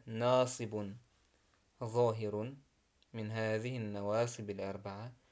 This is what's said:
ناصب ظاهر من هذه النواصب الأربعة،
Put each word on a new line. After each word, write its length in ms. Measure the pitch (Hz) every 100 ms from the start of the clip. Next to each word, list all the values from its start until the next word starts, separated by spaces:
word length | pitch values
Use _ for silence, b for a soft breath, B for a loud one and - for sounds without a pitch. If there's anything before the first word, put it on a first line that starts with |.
| -
ناصب 880 | 113 120 127 127 - 110 107 98 120 - _ b b b b b -
ظاهر 720 | 117 120 120 110 107 104 120 143 - _ _ _ _
من 180 | 113 107
هذه 460 | 113 110 110 123 127
النواصب 720 | 107 101 101 110 120 - 101
الأربعة، 640 | 98 98 98 101 98 120 - b